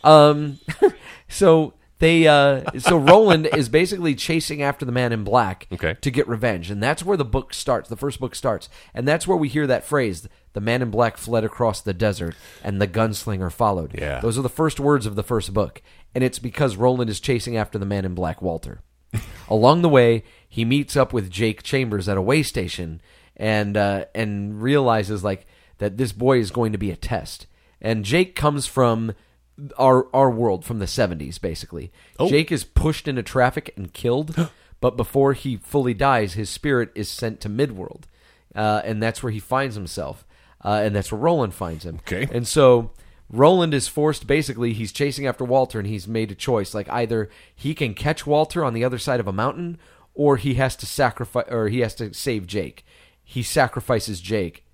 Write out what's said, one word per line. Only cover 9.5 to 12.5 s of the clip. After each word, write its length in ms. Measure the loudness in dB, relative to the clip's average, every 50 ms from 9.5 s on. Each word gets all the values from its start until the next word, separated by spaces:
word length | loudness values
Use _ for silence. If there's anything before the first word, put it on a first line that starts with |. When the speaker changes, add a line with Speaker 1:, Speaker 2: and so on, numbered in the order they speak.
| 0 -2 0 2
Speaker 1:
that 160 | 0 0 0
phrase, 440 | -2 -2 0 0 0 -4 -6 -12 -18 -20 _ _ -12 _
"The 80 | -6
Man 200 | -2 0 0 0 0
in 80 | -2
Black 260 | 0 0 0 0 0 -6
fled 260 | -8 -2 -2 0 0
across 380 | -2 -4 -2 -2 -2 -2 -2
the 120 | -6 -6 -4
desert 400 | 0 0 -2 0 -2 -6 -8 -10 -12 -18 -20